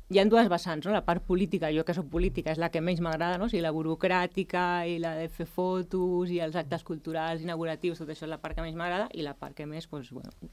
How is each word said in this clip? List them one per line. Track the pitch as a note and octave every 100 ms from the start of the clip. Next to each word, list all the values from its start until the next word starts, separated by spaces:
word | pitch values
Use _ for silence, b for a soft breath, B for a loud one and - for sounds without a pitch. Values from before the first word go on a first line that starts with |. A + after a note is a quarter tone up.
| -
hi | F#3+
ha | G#3
dues | A#3 A3
vessants, | F3 F3+ D#3 E3+
no? |
La | G#3 -
part | E3+ -
política, | F#3 F#3+ G3 D#3
jo | D#3 D#3+
que | F3
soc | C#3+
política, | D#3+ F#3 - D#3+
és | D#3+
la | E3
que | E3
menys | E3+ E3+
m'agrada, | E3+ D#3+ E3+ F3+
no? | F#3
O |
sigui, | F#3
la | E3
burocràtica | D#3 D#3+ D#3+ F#3+ F3+ F3+ F#3+ F3+ F3+ F3+ F3 E3+
i | E3+
la | E3 D#3+
de | E3
fer | - E3
fotos | - F3+ F#3 F3 F#3 F3+ F3+ F3+
i | F3
els | D#3+ E3+
actes | C#3 E3+
culturals | - D#3+ D#3+ D#3+ D#3+ E3
inauguratius, | E3+ E3 E3 D#3 F3 E3+
tot | D#3
això | D#3 D#3+
és | D#3
la |
part | D#3+ E3
que | E3
més | E3
m'agrada, | F3 F3+ A#3
i | - D3
la |
part | C#3 C#3 C#3
que | D3+
més, | D#3 -
doncs, | D3 B2
bueno, | D#3+ - - -